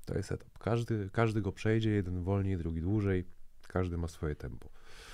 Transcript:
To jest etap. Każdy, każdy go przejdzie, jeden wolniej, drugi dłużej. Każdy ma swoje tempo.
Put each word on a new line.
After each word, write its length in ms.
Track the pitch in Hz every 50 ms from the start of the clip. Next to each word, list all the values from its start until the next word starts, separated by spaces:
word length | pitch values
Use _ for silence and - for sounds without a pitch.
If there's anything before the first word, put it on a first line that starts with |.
| -
To 100 | - -
jest 180 | - 98 -
etap. 260 | - - - - - -
Każdy, 520 | - 98 117 117 117 - 113 107 98 95
każdy 300 | - 113 117 110 107 110
go 100 | 98 98
przejdzie, 380 | - - - 110 110 113 107 110
jeden 320 | 104 101 92 90 90 90
wolniej, 340 | 87 92 101 98 98 95 95 85
drugi 220 | 80 82 78 82
dłużej. 440 | 80 95 107 107 98 98 92 92 90 - - - - - - - - -
Każdy 300 | - 92 92 87 85 85
ma 100 | 85 82
swoje 260 | - - 80 76 73
tempo. 320 | - - 62 60 - - - - - - - - - - -